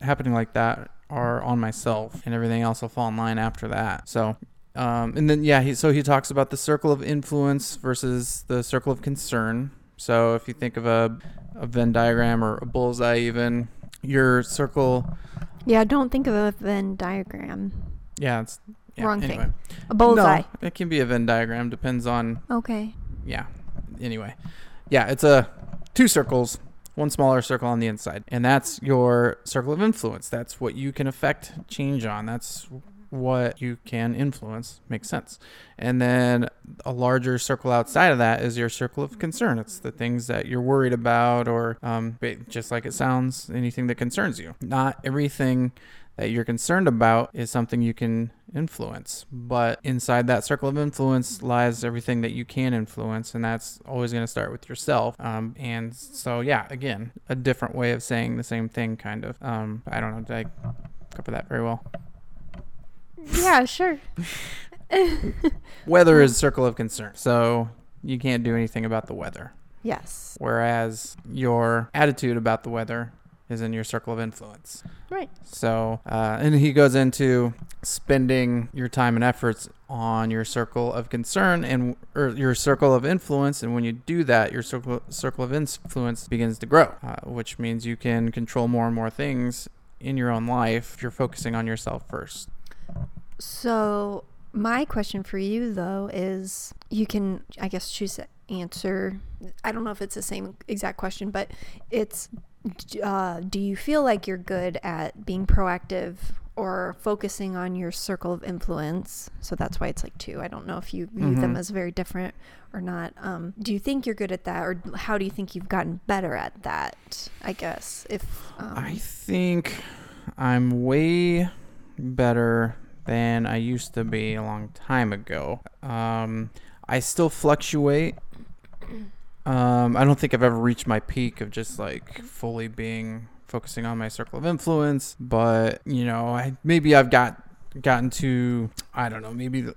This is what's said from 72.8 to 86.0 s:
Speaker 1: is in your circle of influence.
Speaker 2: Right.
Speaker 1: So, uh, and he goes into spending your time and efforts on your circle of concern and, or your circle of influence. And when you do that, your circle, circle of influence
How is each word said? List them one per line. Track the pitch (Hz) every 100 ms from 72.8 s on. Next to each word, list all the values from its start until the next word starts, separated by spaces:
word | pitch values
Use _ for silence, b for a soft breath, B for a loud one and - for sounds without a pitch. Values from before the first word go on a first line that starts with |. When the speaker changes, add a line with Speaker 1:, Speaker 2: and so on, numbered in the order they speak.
| 113 117 117 - - - -
Speaker 1:
is | 113
in | 113
your | 113
circle | 110 113 -
of | 113
influence. | 113 - 107 107 - - B B -
Speaker 2:
Right. | 381 285 -
Speaker 1:
So, | - - - 113 113 113 -
uh, | 113 110 110
and | 151
he | 147 147
goes | 139 143
into | 131 131 - 135 123 120 - - -
spending | - - - 139 127 131 123 120 117
your | 139 127
time | - 123 117
and |
efforts | 123 - 120 110 - - -
on | 127 113 113 113
your | 113
circle | 110 123 113 120 120
of | 101 117
concern | 120 117 190 196 135
and, | 123 127 123 - -
or | 139 135
your | 117 131
circle | 120 147 135 143
of | 127
influence. | 139 180 - 143 139 139
And | 117
when | 120
you | 117
do | 117 139 170
that, | 143 117 107
your | 123
circle, | 113 127 127 123 -
circle | - 135 -
of | 123
influence | 147 147 - - 135